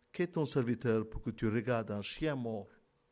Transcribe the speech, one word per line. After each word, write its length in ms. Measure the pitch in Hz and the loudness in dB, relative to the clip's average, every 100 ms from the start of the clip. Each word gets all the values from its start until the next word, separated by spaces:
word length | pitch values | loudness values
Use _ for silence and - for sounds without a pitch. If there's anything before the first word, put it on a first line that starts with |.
| _ | _
Qu'est 160 | - 175 | -4 -2
ton 160 | 170 | 0
serviteur 600 | 139 143 120 113 120 110 110 | 2 2 2 2 4 2 2
pour 120 | - | -4
que 100 | 120 | -6
tu 180 | 110 110 | 0 2
regardes 420 | 113 113 117 107 | 2 2 0 0
un 100 | 104 | -4
chien 360 | 98 - 156 135 | -4 -4 -2 -2
mort 320 | 117 110 98 - _ _ _ | -2 -4 -8 -16 _ _ _